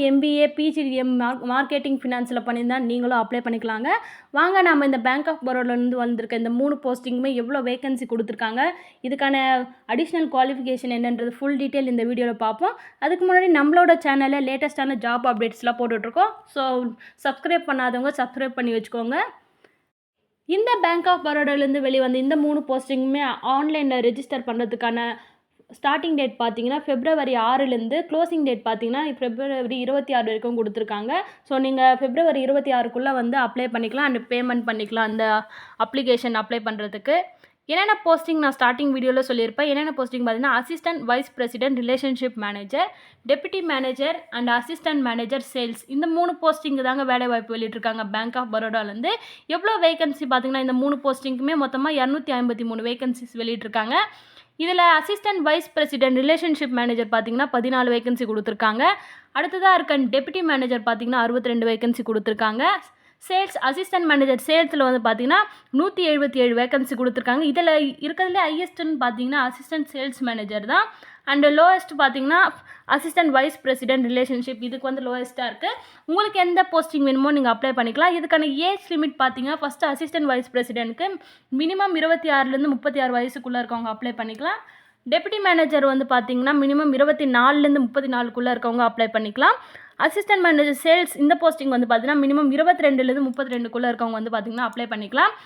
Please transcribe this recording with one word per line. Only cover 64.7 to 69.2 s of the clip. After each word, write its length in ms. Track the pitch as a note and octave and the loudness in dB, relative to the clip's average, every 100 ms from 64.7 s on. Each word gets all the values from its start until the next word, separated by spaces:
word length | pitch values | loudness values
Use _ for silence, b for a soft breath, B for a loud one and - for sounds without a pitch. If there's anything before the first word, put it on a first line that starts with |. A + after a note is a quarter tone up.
| D4+ B3+ | 2 2
வந்து 140 | B3+ | 2
பார்த்தீங்கன்னா, 400 | A3+ A3 B3 F4+ G#4+ B _ | 0 0 2 2 2 B _
நூத்தி 280 | C4 F#4 - | 0 0 0
எழுபத்தி 360 | E4+ D4 C#4+ C4 | 2 2 2 2
ஏழு 140 | B3 | 2
வேகன்சி 400 | A#3 B3 C#4 B3+ | 2 2 0 -2
கொடுத்துருக்காங்க. 480 | A#3+ B3 B3 A#3+ C4 | -2 -2 0 0 0
இதுல 260 | D#4 C#4+ E4+ D#4 C#4+ B3 | 2 2 2 2 2 -4
இருக்கிறதுலே 400 | D4 E4 F#4 F#4+ | -6 -2 0 0
ஹையஸ்ட்னு 520 | D#4+ D#4 F4+ - D#4+ D4 | 0 -2 -6 -6 -4 -2
பார்த்தீங்கன்னா, 440 | B3 A3+ | -2 -2